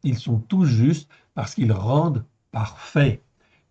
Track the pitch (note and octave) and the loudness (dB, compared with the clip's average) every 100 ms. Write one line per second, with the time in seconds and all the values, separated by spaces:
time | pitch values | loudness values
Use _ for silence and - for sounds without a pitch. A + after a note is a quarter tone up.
0 | C#3+ A#2 - A2+ - F#3+ E3 A2+ B2+ D#3+ | -4 -4 -2 -4 0 0 2 4 2 2
1 | - _ _ - G#2 - A#2 G2 G#2+ C#3+ | -4 _ _ -10 -8 -2 0 0 0 0
2 | E3+ B2 - _ _ A#2 A2 - - D3 | 0 -2 -6 _ _ -8 -8 -10 -6 0
3 | C#3+ - _ _ _ _ _ | 0 0 _ _ _ _ _